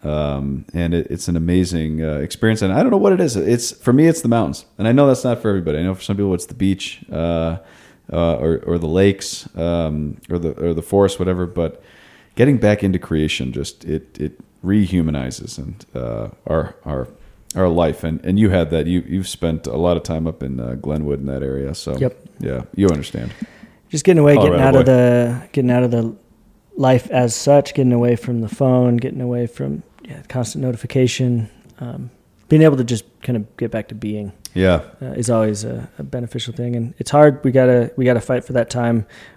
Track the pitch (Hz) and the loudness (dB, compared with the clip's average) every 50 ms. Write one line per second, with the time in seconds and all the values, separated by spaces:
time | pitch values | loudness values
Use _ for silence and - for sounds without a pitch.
0 | - 76 76 76 76 73 71 69 69 69 69 69 - - - 85 85 85 87 85 | -6 -4 -2 -2 -2 -2 -4 -4 -6 -6 -6 -8 -10 -8 -6 -4 -2 0 -2 -2
1 | - - 76 87 - - 87 82 82 85 87 92 92 82 90 82 78 78 78 80 | -2 -4 -8 -6 -4 -2 -2 0 0 2 2 2 0 0 -2 -4 -4 -4 -4 -4
2 | 80 78 76 73 73 - - - 117 110 110 110 104 92 92 131 220 262 208 196 | -4 -4 -4 -4 -6 -6 -4 0 0 0 2 2 0 0 0 2 2 2 2 2
3 | 208 196 190 180 180 143 113 98 69 95 123 120 - - - - - 127 120 139 | 2 2 2 2 0 0 -2 -2 0 0 0 0 -2 -6 -10 -2 2 2 4 6
4 | 156 165 160 165 - 117 113 117 104 69 69 - - _ _ - 107 113 120 139 | 6 4 2 2 0 0 0 0 0 -2 -6 -8 -14 _ _ -2 0 2 4 6
5 | 143 139 127 123 - 127 117 - - 110 98 95 85 82 73 78 85 92 92 90 | 6 4 4 2 0 -2 -2 0 0 0 0 0 0 -2 -2 0 -2 -2 -4 -4
6 | - - 101 98 101 98 92 87 - - - - 95 98 95 92 - - - - | -4 -4 -2 0 0 0 0 -2 -4 -10 -6 -2 0 0 0 -2 -4 -10 -14 -16
7 | - - 82 80 82 85 85 82 82 82 82 82 - - - - - _ _ _ | -14 -8 -6 -4 -2 -2 0 0 -2 -2 -4 -6 -10 -16 -20 -20 -20 _ _ _
8 | _ - - 82 85 85 78 58 73 82 82 - - - 85 85 82 76 82 92 | _ -6 -2 0 0 0 0 0 0 0 0 -2 -2 -4 -4 -2 -2 0 2 2
9 | 98 101 95 - - - - - - - - 85 82 85 85 85 82 78 76 76 | 2 2 2 -2 -6 -12 -12 -14 -16 -14 -8 -4 -4 -2 -2 -2 -2 -2 -4 -4
10 | 76 73 69 - - - 90 87 85 80 - - - 85 82 80 80 - 101 98 | -6 -8 -10 -12 -10 -8 -6 -4 -4 -6 -6 -4 -4 -2 -2 -4 -4 0 2 2
11 | 98 95 - - 90 92 92 90 90 85 - 87 85 80 - - - _ _ _ | 4 2 2 -2 -2 -2 -2 -2 -4 -6 -4 -4 -4 -4 -6 -10 -18 _ _ _
12 | - _ _ _ _ _ _ - 120 147 143 110 110 104 104 - 101 98 90 87 | -20 _ _ _ _ _ _ 2 4 4 4 4 4 2 2 2 2 0 0 -2
13 | - - 82 78 78 78 - - 65 64 60 67 69 - - _ - - 78 - | -2 -2 -2 0 0 0 -2 -4 -6 -6 -6 -6 -8 -8 -10 _ -8 -6 -6 -6
14 | - _ - - 71 78 - - - _ _ _ - 92 101 107 101 82 92 90 | -6 _ -10 -8 -8 -8 -8 -12 -20 _ _ _ -2 0 2 2 2 2 2 0
15 | 82 80 73 69 64 65 - - - - - - 69 - 90 101 - _ - 64 | 0 0 -2 -4 -4 -6 -8 -10 -14 -14 -12 -12 -12 -12 -12 -14 -16 _ -10 -8
16 | 62 58 57 55 53 52 - _ _ - 78 80 78 92 - _ _ - 71 65 | -8 -6 -8 -8 -10 -10 -14 _ _ -4 -2 -2 -2 -4 -10 _ _ -8 -6 -6
17 | 62 - - _ - - - _ _ - - - 92 90 82 87 85 78 - - | -8 -8 -14 _ -20 -20 -20 _ _ -8 -2 0 0 2 2 2 2 0 -2 -4
18 | - 82 80 - - 90 95 104 110 98 98 92 82 76 82 80 76 85 90 90 | -6 -6 -6 -4 -2 0 2 2 4 4 4 2 2 0 0 -2 0 0 -2 -2
19 | - - 87 95 92 - - - - 82 80 78 - - 57 73 85 87 87 85 | -2 -4 -4 -6 -6 -6 -6 -4 -4 -2 -2 -4 -6 -6 -4 0 0 0 0 0
20 | - - 82 80 80 80 78 - 67 67 67 62 60 60 62 - - 71 76 76 | -2 -4 -4 -4 -4 -4 -6 -6 -8 -8 -6 -6 -6 -8 -8 -8 -6 -6 -4 -4
21 | 76 73 71 67 67 69 67 67 67 67 67 69 69 69 - - - - 67 65 | -4 -4 -4 -4 -4 -6 -6 -6 -6 -6 -6 -6 -6 -8 -8 -8 -8 -8 -4 -4
22 | 67 - - - - - _ - - - 65 62 - - - - 98 92 80 73 | -4 -4 -4 -8 -16 -20 _ -10 -8 -8 -6 -8 -10 -8 -2 2 2 2 2 0
23 | 71 - - - 60 - - - 226 - - - - - _ _ _ _ - 151 | -4 -8 -10 -10 -10 -10 -10 -12 -14 -14 -14 -20 -20 -20 _ _ _ _ -8 0
24 | - 190 180 160 147 147 147 120 98 92 87 85 - 135 131 131 123 131 131 123 | 2 4 6 6 6 6 6 6 6 4 4 4 4 6 6 6 6 6 6 6
25 | 123 123 120 123 120 120 120 120 - - - 147 127 123 123 123 127 120 120 117 | 6 6 4 4 2 0 -4 -6 -10 -6 -4 -2 0 2 2 2 2 2 0 0
26 | 113 113 110 - _ _ _ _ _ _ _ _ _ _ - - 135 131 131 - | -2 -4 -6 -12 _ _ _ _ _ _ _ _ _ _ -4 0 2 4 4 2
27 | - - - 127 123 117 107 - - 143 143 143 139 - - 147 135 127 123 120 | 2 0 0 0 2 0 -2 0 2 4 4 4 4 2 0 0 2 2 2 2
28 | 120 120 120 113 - 131 120 117 113 104 - - 139 131 127 127 123 123 120 120 | 2 2 0 0 -2 -4 -4 -4 -4 -6 -2 0 2 4 4 4 4 4 2 0
29 | 123 131 - 135 127 123 123 120 120 117 - - 139 135 - 165 - _ _ _ | -2 -4 -6 -6 -6 -4 -4 -4 -4 -6 -6 -8 -8 -8 -8 -10 -12 _ _ _
30 | - - - - - - - 131 117 - - 151 135 127 117 110 - - - 135 | -20 -20 -20 -20 -16 -8 -6 -6 -6 -6 -6 -4 -4 -4 -4 -6 -8 -4 0 2
31 | 131 120 - - 131 123 120 117 110 - - _ _ _ _ - - 120 117 - | 2 2 2 0 0 0 0 0 -2 -6 -10 _ _ _ _ -14 -14 -12 -12 -12
32 | 127 120 - _ _ _ _ _ _ - 160 156 156 156 139 131 123 117 120 107 | -14 -16 -18 _ _ _ _ _ _ 2 6 6 8 6 6 4 0 -2 -2 -4
33 | - _ _ _ - - 123 110 104 - _ - 120 110 113 110 104 - 107 107 | -4 _ _ _ -6 -4 -4 -4 -4 -8 _ -8 -8 -6 -6 -8 -8 -10 -12 -10
34 | 110 104 107 104 104 101 - _ - - - - 95 95 87 80 - - - _ | -8 -8 -8 -8 -8 -10 -12 _ -18 -6 -2 2 4 4 4 2 0 -6 -14 _
35 | 135 127 - - 117 120 117 113 110 110 104 101 110 120 123 113 - - _ - | -14 -10 -8 -4 -2 0 2 2 2 0 -2 -4 -6 -8 -8 -10 -10 -14 _ -14
36 | 143 135 131 123 120 113 - 123 - 123 113 - 120 120 120 117 113 123 - - | -12 -10 -8 -8 -8 -8 -8 -10 -10 -8 -8 -6 -6 -4 -4 -4 -6 -6 -8 -10
37 | - - - 147 151 147 135 131 - 135 123 135 127 127 123 123 117 - - - | -4 2 6 8 8 8 6 4 0 2 4 4 6 6 6 4 2 0 -2 0
38 | 127 127 123 113 - - 131 120 - - 127 123 113 - - 127 120 117 117 113 | 2 2 2 2 0 -2 -4 -4 -4 -2 -2 -2 -2 -2 -2 -2 0 0 0 0
39 | 107 - - - - - - | -2 -6 -12 -20 -20 -20 -20